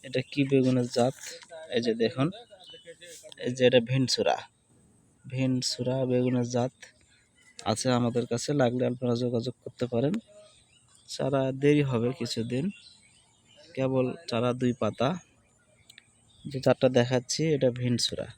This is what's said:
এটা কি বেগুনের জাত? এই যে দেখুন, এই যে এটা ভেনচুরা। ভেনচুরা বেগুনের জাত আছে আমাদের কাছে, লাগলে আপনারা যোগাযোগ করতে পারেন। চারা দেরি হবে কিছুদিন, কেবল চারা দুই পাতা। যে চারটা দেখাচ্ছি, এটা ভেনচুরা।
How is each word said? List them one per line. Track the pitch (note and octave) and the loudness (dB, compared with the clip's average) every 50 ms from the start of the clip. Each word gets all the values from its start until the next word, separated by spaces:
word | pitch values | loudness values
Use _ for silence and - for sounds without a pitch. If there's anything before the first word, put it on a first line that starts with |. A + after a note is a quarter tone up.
| - | -16
এটা | C3+ C3 C3 B2+ | -4 -6 -6 -6
কি | - - C#3+ C#3 | -4 -2 -2 0
বেগুনের | C3+ C#3 C3+ B2+ C3 C3 B2+ B2 B2 | 2 4 4 4 4 2 2 0 -2
জাত? | - B2 A#2+ B2+ C3+ - - - - - - - - - - - | 0 0 0 0 0 -4 -14 -16 -16 -16 -18 -20 -18 -18 -14 -4
এই | - B2 A#2 | -4 -2 0
যে | A#2+ A2 | 0 0
দেখুন, | A#2 A2+ G2+ - B2+ C3 E3 G3 A3 A#3+ _ - - - - - D#3+ _ E3 E3 _ F3 - - - - - - - | 0 0 -2 0 0 -2 -2 -2 -8 -20 _ -20 -20 -20 -20 -20 -20 _ -20 -20 _ -20 -20 -20 -20 -20 -20 -14 -8
এই | - B2+ B2+ | -6 -6 0
যে | C3 B2+ | 4 4
এটা | B2 B2 B2+ | 6 6 6
ভেনচুরা। | A#2 A#2 B2+ C3+ C3 A#2 - - G#2 - B1 - - - _ _ _ _ _ _ _ _ _ _ _ _ _ _ _ | 2 4 0 0 0 0 0 0 2 0 0 -2 -4 -16 _ _ _ _ _ _ _ _ _ _ _ _ _ _ _
ভেনচুরা | B2+ B2 C3 C3 C3 B2+ B2+ B2 - - - B2 B2+ B2+ C3+ C3 | -10 -4 -2 0 0 0 0 -2 -4 -6 -4 -4 -2 -2 -2 0
বেগুনের | B2+ B2 B2 B2 B2+ B2+ B2 B2 A#2+ | 0 2 2 2 2 2 0 -2 0
জাত | B2 A#2+ A#2+ B2+ _ _ - - _ _ _ _ _ _ _ _ _ _ _ _ _ - | 0 -2 -2 -2 _ _ -20 -20 _ _ _ _ _ _ _ _ _ _ _ _ _ -10
আছে | - - A2 - - C3 | -4 -4 -4 -2 0 2
আমাদের | B2 A#2+ B2 A#2+ A#2 B2 A#2 | 2 2 2 2 0 -2 -2
কাছে, | - A#2 A#2+ - - D3 | -2 -4 -4 -2 -2 0
লাগলে | D3 C3 A#2+ B2 B2+ B2 | 2 2 2 2 0 -2
আপনারা | B2 B2 B2 B2+ B2 A#2+ | -2 -2 -2 -2 -2 0
যোগাযোগ | A#2 B2 B2 B2 A#2 A#2 B2 - _ | 0 0 -2 -2 -2 -4 -4 -8 _
করতে | _ - - - B2 | _ -18 -6 -6 -6
পারেন। | A#2+ - A#2 B2 C#3+ F#3+ A3+ - _ - - - - _ _ _ _ _ _ _ _ _ _ _ - | -2 0 0 0 0 -2 -2 -6 _ -20 -20 -20 -20 _ _ _ _ _ _ _ _ _ _ _ -16
চারা | - - C#3+ C3+ C#3 C3+ C3+ C3 C3 | -8 -4 -4 0 0 0 0 -2 -2
দেরি | C3+ C#3 C#3+ D3 D3 C#3+ | 2 4 4 4 4 4
হবে | C3+ B2+ A2+ A2+ A#2+ C3 | 2 0 0 0 -2 -2
কিছুদিন, | - A#2+ A#2+ - A#2+ A2+ A#2+ A#2+ B2+ D3 G3 G3 - - - - _ _ _ _ _ _ _ _ _ _ _ - - - - - | -4 -6 -6 -4 -6 -6 -4 -4 -4 -4 -4 -6 -8 -20 -20 -20 _ _ _ _ _ _ _ _ _ _ _ -20 -20 -20 -14 -4
কেবল | - C3 C3 C3 C3 B2+ B2+ B2 - - | -2 0 2 2 2 2 0 -2 -8 -8
চারা | - B2 A2+ A#2+ B2 B2 | -4 -2 0 0 0 0
দুই | B2 C3 B2 A#2+ | 2 0 0 0
পাতা। | - A#2 G#2+ - - A#2 C3+ F#3 F3 - _ _ _ _ _ _ _ _ _ _ _ _ _ - - _ _ _ _ _ _ _ _ - | 0 -2 -4 0 0 0 0 0 -2 -8 _ _ _ _ _ _ _ _ _ _ _ _ _ -20 -20 _ _ _ _ _ _ _ _ -14
যে | D3 C#3 C3+ | -10 -8 0
চারটা | C3 C3 B2+ - - B2+ | 2 2 4 6 4 4
দেখাচ্ছি, | B2+ B2 A#2+ B2 C3 B2 B2 - - - D3+ D#3+ D#3 | 6 6 4 4 2 -2 0 -2 -4 -2 0 0 2
এটা | C3+ C3+ B2+ | 2 2 0
ভেনচুরা। | A#2 B2 B2 B2 A#2+ A2+ - - - - - - - | 0 0 -2 -2 0 0 0 -2 -4 -6 -8 -10 -12